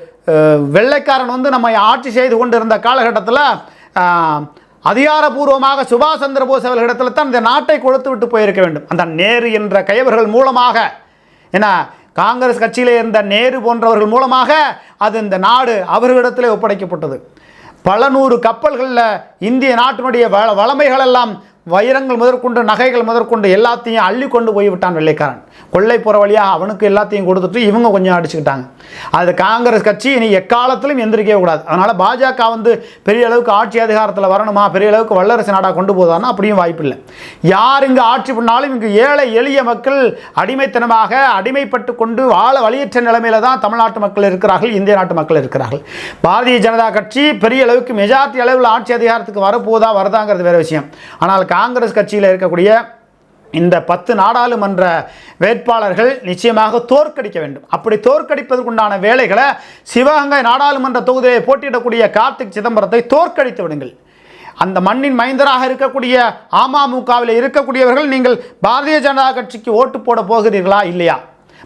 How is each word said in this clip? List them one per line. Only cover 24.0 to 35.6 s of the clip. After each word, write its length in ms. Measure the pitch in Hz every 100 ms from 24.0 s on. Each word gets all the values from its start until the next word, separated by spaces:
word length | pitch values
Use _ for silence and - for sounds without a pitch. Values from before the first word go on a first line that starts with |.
| 185 240 269
கொண்டு 240 | 240 226
போய்விட்டான் 400 | 202 202 180 185
வெள்ளைக்காரன். 520 | 165 156 151 151 120 - - -
கொல்லை 280 | 180 220 233
போற 280 | 214 208 202
வழியா 80 |
அவனுக்கு 540 | 214 196 170 190 196 208
எல்லாத்தையும் 400 | 202 202 202 180
கொடுத்துட்டு, 280 | 190 180 214
இவங்க 340 | 214 220 233
கொஞ்சம் 320 | 196 185 175
அடிச்சுக்கிட்டாங்க. 460 | 160 160 147 135 127 - - - -
அது 240 | 156 180
காங்கிரஸ் 480 | - 190 226 240 220
கட்சி 300 | 214 202 254
இனி 220 | 269 226
எக்காலத்திலும் 640 | 190 190 240 247 240 277 277
எந்திரிக்கவே 400 | 220 214 214 208
கூடாது. 240 | 180 156 151
அதனால, 260 | 165 202
பாஜக 560 | 185 190 247 254 247 226
வந்து 380 | 226 220 226 - -
பெரிய 240 | - 226 233
அளவுக்கு 260 | 240 233
ஆட்சி 280 | 202 226 226
அதிகாரத்துல 500 | 226 214 214 196 190
வரணுமா, 400 | 196 214 202 202
பெரிய 200 | 180 208
அளவுக்கு 240 | 214 226
வல்லரசு 380 | 190 196 233 196
நாடா 180 | 196